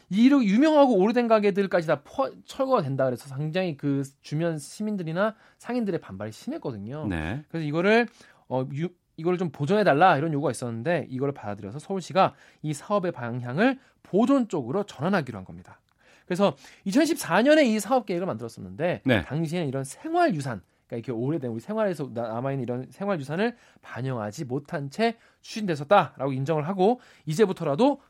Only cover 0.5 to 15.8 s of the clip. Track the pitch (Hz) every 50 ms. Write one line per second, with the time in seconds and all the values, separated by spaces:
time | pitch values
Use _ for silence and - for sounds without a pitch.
0.5 | 190 233 302 320 311 294 277 254 233 185 185 226 240 247 240 226 226 214 208 202
1.5 | 185 202 196 185 202 180 160 165 151 135 - - - - 269 - - 180 - -
2.5 | - - 269 262 254 226 156 131 139 131 135 131 123 113 - 139 131 135 151 156
3.5 | 156 185 190 175 143 139 143 143 139 139 135 139 - _ - - 147 156 170 170
4.5 | 160 147 - - - - 214 214 208 185 170 160 160 180 208 220 208 _ _ _
5.5 | _ _ - - 240 247 226 196 170 156 - - 95 95 107 110 110 - - 233
6.5 | 311 339 - 156 117 101 98 113 135 156 151 104 87 80 78 82 110 147 151 _
7.5 | - 165 160 147 143 165 180 202 220 233 240 214 - - - - _ _ _ -
8.5 | 123 131 131 139 139 139 165 185 - _ _ _ _ - 160 175 180 170 185 151
9.5 | - - 143 139 202 214 202 170 139 147 180 190 160 135 156 165 151 139 151 143
10.5 | 113 - 127 120 113 113 117 160 175 151 - - 127 127 139 135 131 - - 104
11.5 | 101 101 101 98 117 151 - - 196 190 160 - 139 190 185 143 - _ _ _
12.5 | _ _ - 151 151 - - - 208 208 180 175 - 127 120 117 120 127 123 120
13.5 | 123 170 226 269 254 262 _ _ _ _ _ - - 196 240 247 277 269 233 -
14.5 | - 156 120 117 151 202 196 - - - 139 185 208 180 135 123 107 95 92 -
15.5 | 82 87 - - - _